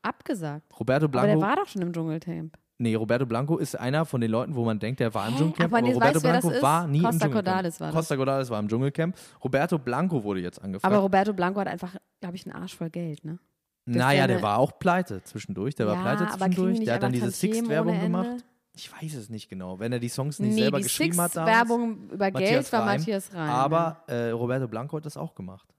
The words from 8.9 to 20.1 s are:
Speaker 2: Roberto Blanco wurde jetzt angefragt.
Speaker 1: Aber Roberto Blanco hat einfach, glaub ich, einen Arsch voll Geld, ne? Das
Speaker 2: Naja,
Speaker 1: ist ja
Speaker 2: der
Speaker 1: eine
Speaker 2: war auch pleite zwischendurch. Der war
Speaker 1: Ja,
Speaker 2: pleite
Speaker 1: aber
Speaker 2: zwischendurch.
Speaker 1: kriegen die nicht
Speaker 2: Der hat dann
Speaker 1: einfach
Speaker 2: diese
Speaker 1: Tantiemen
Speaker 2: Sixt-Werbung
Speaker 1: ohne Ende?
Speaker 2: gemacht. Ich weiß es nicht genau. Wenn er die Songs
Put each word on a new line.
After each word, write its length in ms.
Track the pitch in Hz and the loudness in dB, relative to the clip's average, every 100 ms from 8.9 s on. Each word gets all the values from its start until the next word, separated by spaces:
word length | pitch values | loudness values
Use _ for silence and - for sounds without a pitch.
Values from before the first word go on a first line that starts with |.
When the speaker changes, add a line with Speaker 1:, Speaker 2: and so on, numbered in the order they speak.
| 151 165 - - - | 0 -2 -4 -16 -8
Speaker 2:
Roberto 340 | 131 135 170 160 | -2 0 2 0
Blanco 440 | 127 127 185 156 | 0 0 0 0
wurde 160 | 104 95 | -2 -2
jetzt 200 | 90 - | -4 -8
angefragt. 300 | 98 95 190 | -8 -2 2
Speaker 1:
Aber 80 | 208 | 4
Roberto 300 | 196 190 202 | 4 4 2
Blanco 260 | 190 180 196 | 0 -2 -2
hat 60 | 190 | -4
einfach, 280 | 175 180 185 _ _ | -6 -10 -14 _ _
glaub 140 | 180 | -12
ich, 120 | 180 - | -10 -12
einen 100 | - | -12
Arsch 200 | 185 - | -12 -8
voll 140 | 165 | -8
Geld, 340 | 175 170 147 | -6 -8 -8
ne? 140 | 156 170 _ _ _ _ - | -10 -12 _ _ _ _ -2
Das 100 | 120 | 2
Speaker 2:
Naja, 140 | 127 | 4
Speaker 1:
ist 60 | 143 | 4
ja 100 | 131 | 4
Speaker 2:
der 80 | 120 | 2
Speaker 1:
eine 60 | |
Speaker 2:
war 140 | 104 104 | 2 2
auch 220 | 139 - | 2 2
pleite 440 | 185 180 180 95 | 0 2 -2 -8
zwischendurch. 520 | - 107 - 92 113 - | -10 -12 -8 -4 -4 0
Der 100 | 110 | 0
war 80 | 90 | 0
Speaker 1:
Ja, 60 | |
Speaker 2:
pleite 220 | 95 - | 0 0
Speaker 1:
aber 80 | - | -2
Speaker 2:
zwischendurch. 240 | 190 185 180 | 0 0 2
Speaker 1:
kriegen 100 | 185 | 2
die 60 | 233 | 0
nicht 80 | 220 | 0
Speaker 2:
Der 80 | 120 | 0
hat 80 | |
dann 100 | 123 | 0
Speaker 1:
einfach 140 | 123 120 | 0 -2
Speaker 2:
diese 120 | - | 0
Speaker 1:
Tantiemen 140 | 214 226 233 | 0 0 0
Speaker 2:
Sixt-Werbung 280 | 151 165 175 | 0 2 0
Speaker 1:
ohne 80 | 175 | 0
Ende? 160 | - | 0
Speaker 2:
gemacht. 220 | 240 247 - _ _ - | -2 -6 -12 _ _ -20
Ich 160 | - | -20
weiß 220 | - 160 | -12 -10
es 160 | 143 104 | -10 -10
nicht 200 | 110 - | -14 -12
genau. 300 | 95 92 92 | -12 -10 -6
Wenn 140 | 117 | -4
er 60 | 123 | -2
die 100 | |
Songs 300 | 117 | -4